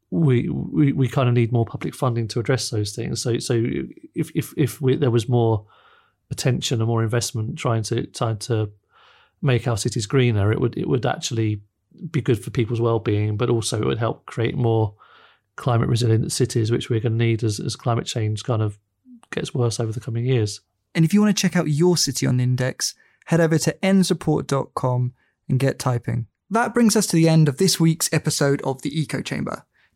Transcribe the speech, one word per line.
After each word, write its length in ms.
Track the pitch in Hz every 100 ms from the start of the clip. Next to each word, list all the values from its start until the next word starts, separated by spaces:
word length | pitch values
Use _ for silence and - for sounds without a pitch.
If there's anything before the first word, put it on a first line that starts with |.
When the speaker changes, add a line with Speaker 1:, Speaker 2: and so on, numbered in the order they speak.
| _
Speaker 1:
we, 380 | 180 156 123 -
we, 420 | 135 - - 143
we 160 | 143 127
kind 200 | 143 123
of 60 |
need 180 | 120 117
more 140 | 120 110
public 300 | - 151 -
funding 320 | 131 117 110
to 120 | 123
address 300 | 104 127 -
those 240 | 110 101
things. 300 | - 120 123
So, 160 | 123 113
so 160 | - 120 117 76 64 - -
if, 160 | - 156 -
if, 180 | - -
if 240 | 139 -
we, 160 | 131 127
there 140 | 131
was 180 | 117 107
more 380 | 120 113 110 - _ _ _ _ _ -
attention 500 | - 139 123 - 120
and 80 | 113
more 140 | 113
investment 560 | 113 117 - 113 110 151
trying 240 | 131 113
to, 220 | 107 117 -
trying 320 | - 117 104
to 320 | - 110 104 - _ _ _ _ _ _
make 260 | 147 120 127
our 100 | 113
cities 280 | 123 - 104
greener, 460 | 135 123 107 101
it 100 | 110
would, 160 | 120 -
it 100 | -
would 200 | 135 123
actually 540 | - - 113 110 104 - _ _ - -
be 100 | -
good 220 | 131 117
for 80 | -
people's 300 | - 110 117
well-being, 560 | 117 113 107 104 107 104
but 120 | 120
also 320 | 120 104 110
it 40 | 127
would 100 | 120
help 300 | 185 - -
create 280 | - 113 147
more 380 | 117 113 107 - - - - _ _ -
climate 340 | - 117 113
resilient 420 | 120 117 110 -
cities, 400 | - 123 120 110
which 180 | 117 -
we're 120 | 113
gonna 140 | 113 113
need 280 | 117 110
as, 160 | 110 104
as 160 | - -
climate 300 | 127 117 117
change 380 | 120 107 107
kind 180 | - 113
of 160 | 107 104 _ _ - - _
gets 220 | - -
worse 260 | 139 120 -
over 120 | 113
the 80 | 110
coming 260 | - 117 123
years. 360 | 127 104 - _ _ _ -
Speaker 2:
And 80 |
if 100 | 160
you 60 | 202
wanna 140 | 208
check 220 | 196 190 180
out 100 | 156
your 300 | 147 180 170
city 280 | - 131 135
on 120 | 127
the 60 |
index, 520 | 123 127 127 - - - _ _ -
head 160 | 170
over 160 | 165 160
to 260 | - - 190
N 180 | 196
support 440 | 180 175 - 151 135
dot 260 | 139 -
com 400 | - 127 123 123 - _ _ -
and 100 | 131
get 180 | 135 -
typing. 500 | 131 120 - 117 113 _ -
That 240 | 220 240
brings 220 | 233 233 214
us 120 | -
to 80 | 165
the 120 | 160
end 220 | 160 151
of 80 | 131
this 200 | 190 -
week's 320 | 165 160 -
episode 480 | 156 151 - 143 143
of 200 | - 135
The 160 | - 160
Eco 220 | 143 135
Chamber. 440 | - - - - - _ _